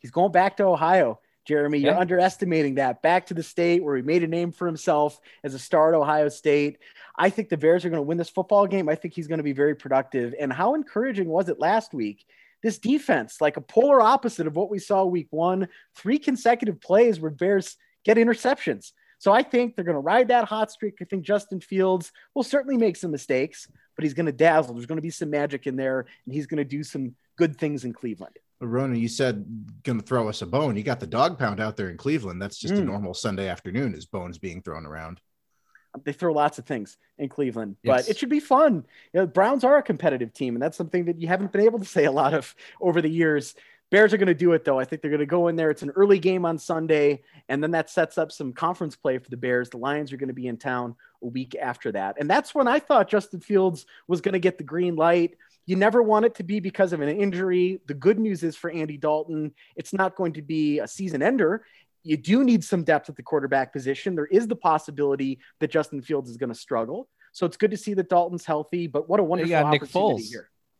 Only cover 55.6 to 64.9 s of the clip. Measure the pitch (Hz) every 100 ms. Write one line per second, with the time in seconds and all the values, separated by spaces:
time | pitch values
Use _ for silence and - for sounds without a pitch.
55.6 | - 185 208 240 214 214 226 - 175 208
56.6 | 185 - 185 165 143 190 202 180 190 180
57.6 | 180 190 - 143 180 220 220 170 165 -
58.6 | 170 160 156 147 151 151 156 156 151 -
59.6 | _ - - 196 190 185 175 156 143 156
60.6 | 151 147 107 - 190 139 180 262 165 220
61.6 | - _ _ _ 160 151 160 240 254 220
62.6 | - 180 160 151 - - - 151 135 135
63.6 | 127 143 127 135 196 170 147 196 226 226
64.6 | 175 160 -